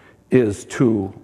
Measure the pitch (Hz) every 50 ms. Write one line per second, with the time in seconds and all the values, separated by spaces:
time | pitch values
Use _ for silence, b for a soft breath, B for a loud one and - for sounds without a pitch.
0 | b b b b b - - 127 120 104 98 - - - - - 139 117 113 101
1 | 95 101 - -